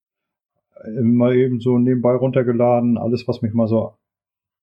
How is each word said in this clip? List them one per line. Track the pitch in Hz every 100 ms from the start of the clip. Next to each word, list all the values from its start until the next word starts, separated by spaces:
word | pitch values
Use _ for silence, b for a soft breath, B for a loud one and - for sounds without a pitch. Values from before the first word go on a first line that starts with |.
| _ _ _ _ _ _ _ -
Äh, | 117 113
mal | 117 120 123
eben | 127 131 123
so | 123 123
nebenbei | 123 127 120
runtergeladen, | 123 131 131 120 117 120 120 120 117
alles, | 113 117 -
was | 117
mich | 113
mal | 117 110
so, | 113 - - _ _ _ _ _ _